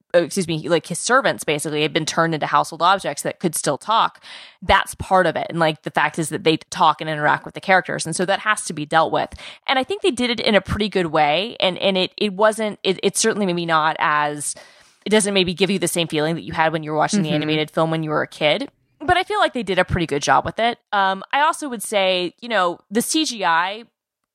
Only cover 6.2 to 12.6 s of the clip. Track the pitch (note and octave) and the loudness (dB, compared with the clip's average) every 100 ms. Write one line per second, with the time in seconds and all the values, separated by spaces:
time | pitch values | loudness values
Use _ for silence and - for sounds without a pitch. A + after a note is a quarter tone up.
6.2 | D3+ D#3 D#3+ D#3+ - - F3 - D#3+ D3+ | -4 0 0 0 -2 2 2 2 -2 0
7.2 | D3 C#3 - - - F#3 E3 - D#3+ D#3+ | 2 0 -2 -6 2 2 2 -6 -4 -2
8.2 | F#3 F#3+ G#3+ G#3 - D3+ D3 D#3+ C#3 D#3 | -2 0 0 -2 -4 -8 0 2 2 0
9.2 | - - - - - C4 C4 G4+ F#4+ A#3+ | -4 -10 -18 -10 -2 -2 -2 -2 0 0
10.2 | A#3+ A#3 - G3+ - G#3 A3 F#3+ E3+ D#3 | 0 0 2 2 2 -2 -2 0 0 2
11.2 | D3 D#3+ A3+ - F#3+ F3+ G3 F#3 F#3 - | 2 2 -2 -2 -2 0 0 2 0 -2
12.2 | G#3 F#3 G#3+ G#3+ | -2 2 2 2